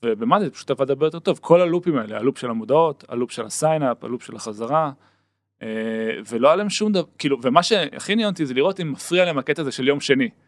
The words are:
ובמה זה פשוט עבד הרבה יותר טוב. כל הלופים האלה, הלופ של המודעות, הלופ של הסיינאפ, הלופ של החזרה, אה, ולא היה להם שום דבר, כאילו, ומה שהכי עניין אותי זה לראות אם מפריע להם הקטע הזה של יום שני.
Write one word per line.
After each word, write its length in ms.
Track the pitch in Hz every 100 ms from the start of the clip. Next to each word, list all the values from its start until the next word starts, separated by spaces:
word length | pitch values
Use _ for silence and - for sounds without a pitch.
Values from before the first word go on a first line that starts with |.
ובמה 380 | 120 107 117 185
זה 100 | 185
פשוט 200 | - -
עבד 200 | 131 135
הרבה 160 | 139 156
יותר 120 | 165
טוב. 200 | 180 156
כל 180 | - 170
הלופים 360 | 180 175 175 143
האלה, 200 | 107 107
הלופ 200 | 117 -
של 120 | 127
המודעות, 540 | 113 110 143 165 147 -
הלופ 220 | 123 123
של 160 | - 110
הסיינאפ, 580 | - 156 160 139 117
הלופ 180 | - 120
של 140 | - 113
החזרה, 560 | 113 104 113 151 156 135 _ _ _ _ _ _
אה, 60 | 113 110 110 113 113 110 104
ולא 200 | 117 127
היה 80 | 175
להם 140 | 208
שום 220 | - 214
דבר, 120 | 196 165 _
כאילו, 200 | 147 135
ומה 200 | 123 143
שהכי 500 | 175 214 151 - -
עניין 160 | 208 214
אותי 180 | 185 151
זה 80 |
לראות 260 | 127 156 190
אם 120 | 165
מפריע 320 | 131 - 175
להם 140 | 180 151
הקטע 240 | 127 151
הזה 100 | 147
של 160 | 120 131
יום 120 | 143
שני. 280 | - 135 120 -